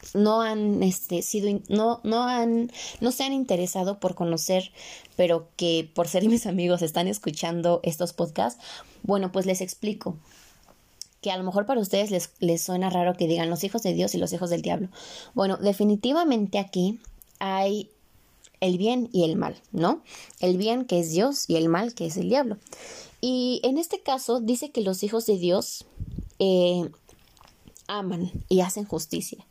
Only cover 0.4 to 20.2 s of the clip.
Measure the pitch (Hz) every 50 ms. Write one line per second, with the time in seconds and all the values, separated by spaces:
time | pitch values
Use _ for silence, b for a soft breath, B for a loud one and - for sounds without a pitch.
0.4 | 226 220 220 214 208 208 208 180 190 185 180 - - - 175 170 175 - - 208
1.4 | 196 208 202 202 - - 196 208 220 233 233 233 - 214 220 233 247 247 254 240
2.4 | 233 233 226 233 233 240 B B B B B B 226 247 247 - 269 269 269 269
3.4 | 262 - 190 175 180 180 - 190 180 190 202 202 - 180 180 - 175 170 165 160
4.4 | 160 - 185 185 185 - B B B B B B B B B - 180 170 170 165
5.4 | 160 - - - 180 170 165 160 156 156 - - 170 165 - 180 196 214 233 226
6.4 | - 208 180 190 175 175 175 175 175 156 160 180 175 185 208 202 - - 151 -
7.4 | - 170 170 170 165 175 175 170 - 170 156 - 175 170 - - 175 160 - -
8.4 | - 240 - B B B B B B B B B B - 202 196 190 185 185 196
9.4 | 185 190 185 185 190 180 - - - 208 208 - - 180 165 156 b b b b
10.4 | b b b b b b - _ _ _ _ - - _ _ - - 202 185 185
11.4 | 185 185 180 202 208 208 277 240 208 190 - 196 208 208 196 180 - - _ -
12.4 | 190 170 170 165 - - 180 180 185 185 180 180 175 180 180 180 180 160 165 170
13.4 | 165 165 170 160 202 190 - 233 - 190 170 170 180 170 - 175 180 - - 170
14.4 | 185 170 170 165 165 175 175 - 185 185 B B B B B B B B B -
15.4 | 196 190 190 - - 202 196 - 208 208 208 202 - 247 277 330 349 311 247 220
16.4 | 208 190 - 202 190 190 - 185 180 190 226 240 - - - - - _ _ -
17.4 | 196 196 190 190 196 202 208 214 - - _ _ _ _ _ _ _ _ _ _
18.4 | _ - _ - 190 185 180 175 196 226 247 254 233 233 - 185 170 160 160 196
19.4 | 165 156 151 - _ - - - 160 185 294 330 B B B B